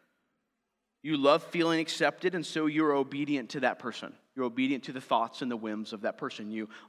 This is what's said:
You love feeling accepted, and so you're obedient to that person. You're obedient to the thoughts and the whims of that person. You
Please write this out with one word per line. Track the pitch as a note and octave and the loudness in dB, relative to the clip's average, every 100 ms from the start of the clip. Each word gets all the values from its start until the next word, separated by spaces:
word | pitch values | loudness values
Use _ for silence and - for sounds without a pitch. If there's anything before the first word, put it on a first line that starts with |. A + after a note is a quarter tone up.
| _ _ _ _ _ _ _ _ _ _ | _ _ _ _ _ _ _ _ _ _
You | D3 D3+ | -2 4
love | C#3 D#3+ | 6 6
feeling | - F3 E3 D#3+ | 4 0 4 2
accepted, | D#3 - D3 D3 E3+ | 0 0 0 2 -2
and | F3+ | -2
so | - D#3+ D#3 | -4 0 0
you're | D3+ D#3 | 2 4
obedient | C#3+ C3 C#3 D3 C#3+ A2+ | 4 0 -2 -2 -2 -4
to | D3 | 0
that | B2 - | 0 0
person. | B2 - - - _ | -6 -8 -12 -16 _
You're | C3 B2+ | -4 -4
obedient | A#2+ C3 C3 | 0 0 0
to | - | -6
the | B2+ | -10
thoughts | - A#2 A2+ - | 0 0 0 -4
and | B2+ | -4
the | A#2 | -4
whims | A2 G#2+ G#2+ | -4 -6 -6
of | G#2+ | -4
that | G#2+ - | -4 -4
person. | C3+ - G#2+ | -8 -8 -8
You | A2 G#2+ - | -8 -8 -12